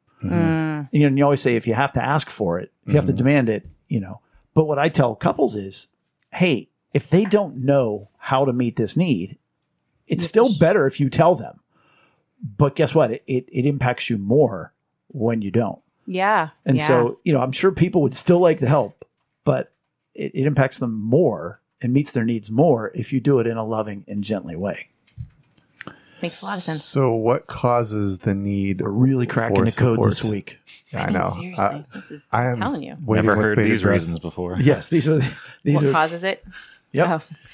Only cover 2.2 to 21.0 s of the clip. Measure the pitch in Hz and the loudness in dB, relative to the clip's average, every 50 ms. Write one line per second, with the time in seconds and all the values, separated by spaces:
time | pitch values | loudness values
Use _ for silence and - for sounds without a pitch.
2.2 | - - - - 110 90 85 87 90 - _ _ _ - 104 147 - - 131 113 | -2 -4 -6 -6 -4 -2 -2 -4 -6 -10 _ _ _ 0 0 2 2 0 0 0
3.2 | 123 131 147 147 127 113 110 101 - - - _ _ - - 117 98 92 98 - | 2 2 2 2 2 0 -2 -4 -6 -12 -20 _ _ -6 -6 -6 -4 -6 -12 -16
4.2 | _ _ _ _ _ _ - 156 156 151 151 139 147 160 151 - 143 120 110 - | _ _ _ _ _ _ 0 0 0 2 0 0 0 0 2 2 2 2 0 -2
5.2 | - - - - 294 - 202 107 98 95 - - - - _ _ _ _ _ _ | -2 -2 0 2 0 0 0 -4 -8 -10 -12 -14 -16 -20 _ _ _ _ _ _
6.2 | _ _ - - 175 180 147 107 - - _ _ _ _ - 147 - - - 180 | _ _ -4 0 0 2 2 0 -2 -8 _ _ _ _ -4 -4 -2 2 2 2
7.2 | 214 196 202 208 202 156 127 131 127 135 139 139 127 113 104 104 101 - _ _ | 4 4 2 0 0 -2 -6 -4 0 2 2 2 2 0 -2 -6 -8 -14 _ _
8.2 | - - 139 131 143 135 120 123 127 120 110 - 113 101 - 151 180 175 135 90 | -6 -2 0 2 2 2 0 0 -2 -2 -2 -2 -4 -2 0 0 0 2 0 -2
9.2 | 87 98 - - _ _ _ _ _ _ _ _ _ _ _ _ _ - 175 - | -2 -6 -12 -18 _ _ _ _ _ _ _ _ _ _ _ _ _ -6 -2 -2
10.2 | 170 165 - 220 240 269 208 143 165 160 196 208 139 135 131 - 143 131 - - | -2 0 2 4 4 4 4 4 4 4 4 4 2 0 0 0 -2 0 2 4
11.2 | 160 170 180 139 107 62 - _ _ _ _ _ _ _ _ _ _ _ _ _ | 4 4 4 2 -2 -10 -16 _ _ _ _ _ _ _ _ _ _ _ _ _
12.2 | _ _ _ _ 240 120 104 - 143 139 - - 160 139 - 156 147 113 113 - | _ _ _ _ -16 -10 -2 0 2 2 2 2 0 2 4 2 2 2 0 -4
13.2 | - - 135 127 127 - - 139 123 143 143 135 131 127 123 - - - 117 107 | -6 -4 -4 -4 -4 -4 -2 0 0 0 0 0 0 0 0 -2 -4 -4 -4 -4
14.2 | 98 101 120 147 151 117 101 90 80 - _ _ _ _ _ _ _ _ - 143 | -2 2 4 4 4 2 0 -4 -10 -14 _ _ _ _ _ _ _ _ -8 -4
15.2 | 110 113 117 113 104 98 90 117 117 98 - - _ _ _ _ _ - 185 185 | -2 -2 -2 -2 -4 -2 0 0 -2 -2 -4 -10 _ _ _ _ _ -8 -4 -2
16.2 | 185 202 220 196 160 156 - _ _ - 135 127 151 151 135 123 120 120 - - | 0 2 2 0 0 -2 -6 _ _ 0 0 2 2 4 4 4 2 0 -2 -4
17.2 | - 180 156 131 123 131 135 - - 190 180 - 170 180 - 180 147 127 127 - | -2 0 0 2 0 -2 -2 0 2 2 2 2 2 2 4 2 2 2 0 0
18.2 | - - 175 175 180 170 160 - 147 117 147 147 117 101 - _ - - _ _ | 2 4 4 6 6 4 4 2 2 2 2 2 2 -2 -6 _ -20 -20 _ _
19.2 | _ _ _ _ _ - 135 127 - - _ _ _ _ _ _ _ _ - - | _ _ _ _ _ 0 0 0 -2 -8 _ _ _ _ _ _ _ _ -12 -10
20.2 | - 143 - - 135 147 143 127 135 131 - - 135 120 113 110 | -10 -6 -4 -2 -2 0 2 2 2 0 0 -4 -6 -6 -6 -6